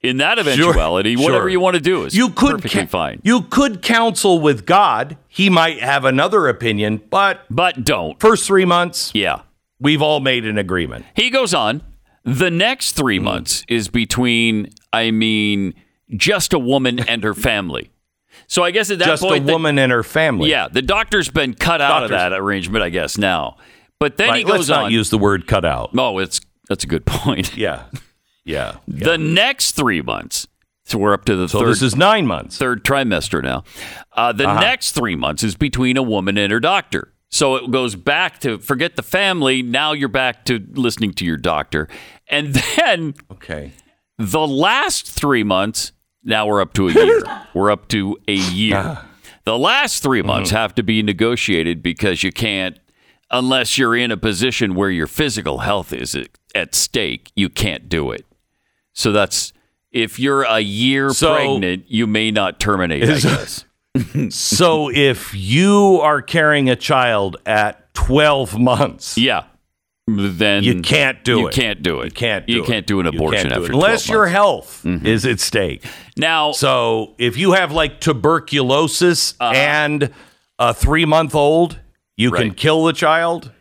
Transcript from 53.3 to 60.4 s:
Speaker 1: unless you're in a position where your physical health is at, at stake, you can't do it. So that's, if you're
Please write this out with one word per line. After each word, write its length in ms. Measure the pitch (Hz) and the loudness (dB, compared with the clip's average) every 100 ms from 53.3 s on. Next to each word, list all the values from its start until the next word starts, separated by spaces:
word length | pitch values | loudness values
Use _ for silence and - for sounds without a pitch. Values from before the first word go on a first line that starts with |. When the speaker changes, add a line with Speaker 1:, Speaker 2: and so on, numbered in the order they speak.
Speaker 1:
unless 460 | 123 127 131 123 - | -2 0 0 0 0
you're 180 | 123 117 | 2 2
in 140 | 123 | 0
a 40 | 101 | -2
position 580 | 110 90 127 113 110 90 | -2 0 -2 0 -2 0
where 140 | 98 | 0
your 160 | 90 73 | 0 -4
physical 500 | - 151 110 80 67 | -2 -2 -2 -6 -4
health 340 | - 101 87 | -2 -4 -4
is 220 | 64 62 | -10 -8
at, 140 | 69 60 _ _ | -8 -10 _ _
at 200 | 104 85 - | -6 -4 -4
stake, 560 | - 127 90 60 - | -2 -2 -4 -6 -8
you 140 | - 95 | -4 -2
can't 400 | - 104 76 - | -2 -4 -4 -6
do 220 | 82 67 | -4 -4
it. 120 | 52 - _ _ _ _ _ _ | -8 -14 _ _ _ _ _ _
So 180 | - 117 | -2 0
that's, 420 | 104 101 - - _ _ _ _ | 2 2 -2 -6 _ _ _ _
if 280 | 127 113 - | -4 -4 -2
you're 220 | 135 139 | 0 0